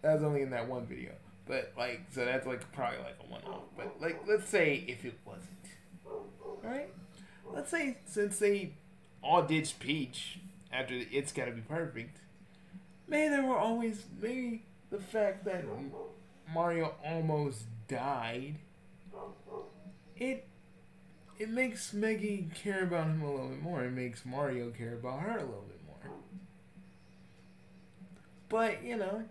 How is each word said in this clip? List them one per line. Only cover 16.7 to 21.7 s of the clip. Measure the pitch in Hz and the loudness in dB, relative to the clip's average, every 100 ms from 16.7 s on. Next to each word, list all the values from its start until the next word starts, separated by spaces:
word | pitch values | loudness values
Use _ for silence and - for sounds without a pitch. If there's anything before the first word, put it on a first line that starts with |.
| 170 160 - 151 | 4 2 -2 -2
almost | 165 160 151 143 110 - - - | 0 4 4 2 -2 -8 -10 -4
died, | 131 135 131 117 120 135 151 - - - - - - - - - - - - - - - - | -2 0 0 0 -2 -4 -8 -10 -20 -20 -20 -16 -12 -12 -12 -10 -10 -10 -14 -18 -18 -18 -4
it, | 254 262 - - - - - - - - - - | -2 -2 -6 -20 -20 -20 -20 -20 -20 -20 -20 -8
it | 220 | -2
makes | 233 254 | 2 2